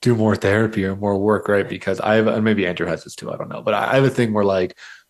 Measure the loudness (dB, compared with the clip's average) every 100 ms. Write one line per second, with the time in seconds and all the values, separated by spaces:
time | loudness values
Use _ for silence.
0 | 0 2 2 2 2 2 0 0 -4 -2
1 | -2 0 2 2 2 0 0 -4 -6 -4
2 | 0 2 2 2 0 0 0 -2 -4 -6
3 | -8 -14 -12 -10 -10 -6 -2 -2 0 2
4 | 2 2 0 0 0 0 -2 -6 -20 -20
5 | _